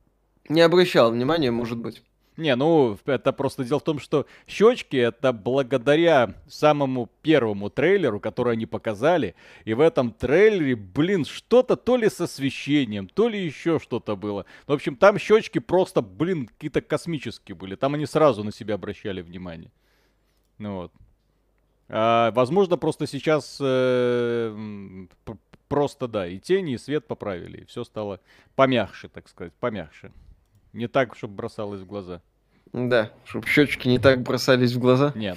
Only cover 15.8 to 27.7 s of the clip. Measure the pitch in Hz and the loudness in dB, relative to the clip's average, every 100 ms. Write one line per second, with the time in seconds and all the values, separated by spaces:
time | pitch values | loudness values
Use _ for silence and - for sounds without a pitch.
15.8 | 175 160 107 92 170 175 117 _ 147 139 | 2 -2 -4 -6 -4 -4 -6 _ -6 -6
16.8 | - 151 - 156 120 - - 87 95 98 | -4 -6 -6 -10 -10 -14 -18 -16 -12 -4
17.8 | 139 147 143 156 151 104 104 - 104 101 | -4 -2 -2 4 4 2 -4 -10 -8 -8
18.8 | 101 98 107 92 85 90 90 82 - _ | -8 -10 -8 -10 -10 -14 -14 -14 -18 _
19.8 | _ _ _ _ _ _ _ - 104 95 | _ _ _ _ _ _ _ -14 -10 -10
20.8 | 85 _ _ _ _ _ _ _ _ _ | -12 _ _ _ _ _ _ _ _ _
21.8 | _ 107 113 117 117 110 127 180 185 170 | _ -2 2 4 2 2 0 2 2 0
22.8 | 156 - 151 139 156 151 - - 139 131 | -2 -4 -6 -4 0 0 -2 -6 0 2
23.8 | 127 127 123 120 120 120 113 107 107 101 | 2 2 2 0 -2 -2 -4 -8 -12 -14
24.8 | 95 95 90 _ - 104 _ - - 143 | -16 -18 -20 _ -18 -18 _ -20 -6 -2
25.8 | 139 - 123 107 90 95 - 196 175 117 | -2 -4 -6 -4 -6 -8 -2 -2 0 -6
26.8 | - 147 - 117 104 90 87 85 - | -6 -6 -6 -10 -8 -8 -10 -18 -16